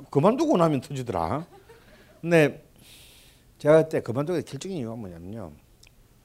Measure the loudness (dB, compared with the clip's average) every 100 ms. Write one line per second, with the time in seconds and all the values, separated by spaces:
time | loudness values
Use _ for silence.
0 | -4 2 4 4 2 4 2 0 -4 -8
1 | -6 -4 -2 -4 -6 -16 -20 -20 _ -20
2 | _ _ 2 4 4 0 -16 _ -20 -20
3 | -20 -20 -20 _ _ _ 4 4 4 -2
4 | -4 -4 -4 -4 -6 -10 -10 -8 -8 -10
5 | -14 -14 -14 -14 -14 -18 _ _ _ _
6 | _ _